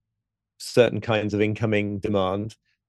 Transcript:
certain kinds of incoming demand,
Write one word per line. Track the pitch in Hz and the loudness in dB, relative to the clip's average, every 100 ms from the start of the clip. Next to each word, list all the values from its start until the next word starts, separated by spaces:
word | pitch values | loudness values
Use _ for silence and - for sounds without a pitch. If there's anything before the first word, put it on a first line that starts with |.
| _ _ _ _ _ - | _ _ _ _ _ -18
certain | - - 113 104 | -2 4 4 2
kinds | 110 107 104 | -2 0 0
of | 104 | 0
incoming | 107 104 110 104 104 101 | 0 0 0 0 0 -4
demand, | 104 101 92 98 107 - _ _ | -2 0 0 -2 -6 -12 _ _